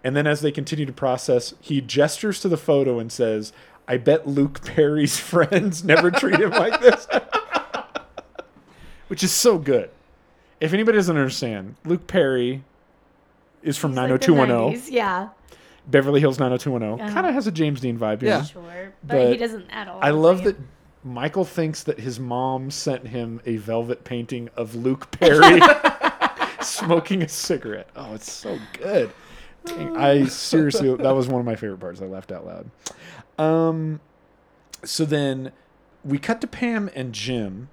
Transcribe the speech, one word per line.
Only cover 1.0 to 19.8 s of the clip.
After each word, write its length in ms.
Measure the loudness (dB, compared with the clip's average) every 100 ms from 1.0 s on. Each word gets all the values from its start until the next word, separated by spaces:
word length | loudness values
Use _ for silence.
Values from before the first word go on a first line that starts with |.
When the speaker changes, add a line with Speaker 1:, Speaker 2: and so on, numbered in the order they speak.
| -2 -2 0 0 0 -16
Speaker 1:
he 220 | -4 -4
gestures 580 | 2 4 4 2 -4 -2
to 60 | -2
the 60 | 0
photo 440 | 2 2 4 0
and 120 | -4
says, 400 | -2 0 0 -6 -16 -20 -20 -4
"I 100 | 0
bet 300 | 4 2 2
Luke 360 | 0 0 -2
Perry's 540 | -4 2 2 2 0 -2
<laughs> 120 | 0
friends 520 | 2 4 2 0 -4
never 280 | 2 4 4
treat 280 | 2 2 2
him 120 | 2
like 280 | 2 0 6
this." 260 | 6 6 0
<laughs> 760 | -4 -2 -6 -2 -6 -6 -12 -10 -14 -14 -20 _ -20 -20 _ _ _ -20 -20 -12
Which 160 | -4
is 80 | -2
so 260 | 4 4 4
good. 320 | 2 0 0 _ _ _ _ _ _ _
If 140 | -2
anybody 240 | 2 4 4
doesn't 180 | 2 0
understand, 580 | 0 -2 -6 -6 -12 -14 -4
Luke 220 | -4 0
Perry 560 | 2 2 2 -2 -4 -12 _ _ _ _ _ _ _ _ _
is 160 | -6 -4
from 140 | -2
Speaker 2:
He's 60 | -2
like 60 | 0
the 20 |
Speaker 1:
nine 40 |
oh 40 | 2
two 160 | 4
one 180 | 4 4
oh. 160 | 2 0
Speaker 2:
nineties, 220 | -2 -4
yeah. 400 | -2 -2 -4 -6 _ _ -20 _ _ 0
Speaker 1:
Beverly 320 | 2 4 4
Hills 200 | 2 2
nine 120 | -2
oh 40 | -2
two 140 | -4
one 120 | -4
oh. 120 | -4 -6
Speaker 2:
Uh-huh. 180 | -4
Speaker 1:
Kinda 180 | -2 -2
has 160 | -2 -4
a 40 |
James 300 | -2 -2 -2
Dean 160 | -6 -2
vibe 220 | -2 0
to 40 | 0
Speaker 2:
Yeah. 140 | 0
Speaker 1:
him. 60 | -4
Speaker 2:
Sure, 480 | -12 -16 -16 -16 _
but 140 | -2 4 4
he 60 |
Speaker 1:
But 60 | 2
Speaker 2:
doesn't 300 | -2 -6 -12
at 160 | -12